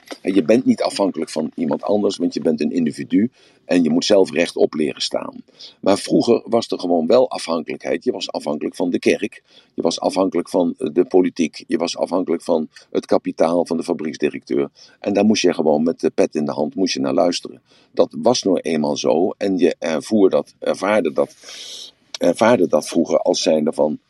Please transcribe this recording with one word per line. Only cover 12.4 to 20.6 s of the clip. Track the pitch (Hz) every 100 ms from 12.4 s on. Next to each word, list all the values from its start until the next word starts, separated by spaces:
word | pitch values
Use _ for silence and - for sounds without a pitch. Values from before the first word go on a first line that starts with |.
van | - 82 78 - _
het | - -
kapitaal, | 95 92 - 82 87 82
van | 82
de |
fabrieksdirecteur. | 80 82 80 71 73 69 - 64 71 - - _
En | 107
daar | 98 107
moest | 104
je | 90
gewoon | 80 78 76
met | 82 -
de | 80
pet | - 90 80
in | 73
de |
hand, | 65 73 87
moest | 92
je | -
naar | 69
luisteren. | 76 87 87 - 65 _ _ _
Dat | - 90 67
was | 87 123
nou | 98 87
eenmaal | - 80 73 69
zo | 67 73 90 -
en | 101 92
je | 85 -
ervoer | 82 78 - 110 92
dat, | 76 73
ervaarde | _